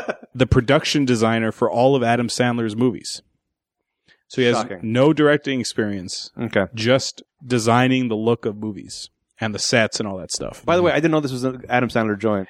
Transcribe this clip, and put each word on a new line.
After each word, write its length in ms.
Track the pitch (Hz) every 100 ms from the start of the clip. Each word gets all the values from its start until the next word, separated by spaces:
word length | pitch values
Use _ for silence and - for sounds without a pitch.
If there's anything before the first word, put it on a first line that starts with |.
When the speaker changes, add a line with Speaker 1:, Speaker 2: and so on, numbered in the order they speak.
| - -
Speaker 1:
<laughs> 180 | -
Speaker 2:
the 140 | 123 123
production 560 | 131 113 151 - 151
designer 480 | 131 117 113 113 110
for 180 | - 113
all 280 | 110 131 139
of 60 |
Adam 260 | 117 117 117
Sandler's 480 | - 123 120 113 107
movies. 440 | 123 95 - - _ _ _ _ _ _ _ _ _ _ _
So 100 | -
he 80 | 120
has 80 | 120
Speaker 1:
Shocking. 240 | 101 92
Speaker 2:
no 280 | 110 120 147
directing 480 | 151 147 147 139 131
experience. 720 | 110 - 104 101 90 - - -
Speaker 1:
Okay. 280 | 117 104 95
Speaker 2:
Just 500 | 110 113 131 - - - _ 127
designing 640 | 123 110 120 127 131 120
the 80 | 107
look 300 | 110 117 117
of 100 | 104
movies 540 | 107 95 - - - _ _ -
and 140 | 110 101
the 40 |
sets 420 | - 123 107 -
and 80 | 107
all 80 | 95
that 160 | 80
stuff. 320 | - - - -
Speaker 1:
By 100 | 175
the 60 |
way, 80 | 175
I 40 | 143
didn't 160 | 160
know 100 | 156
this 100 | 143
was 140 | 127 131
an 180 | 127 -
Adam 180 | 123 120
Sandler 320 | 120 110 101
joint. 300 | 110 101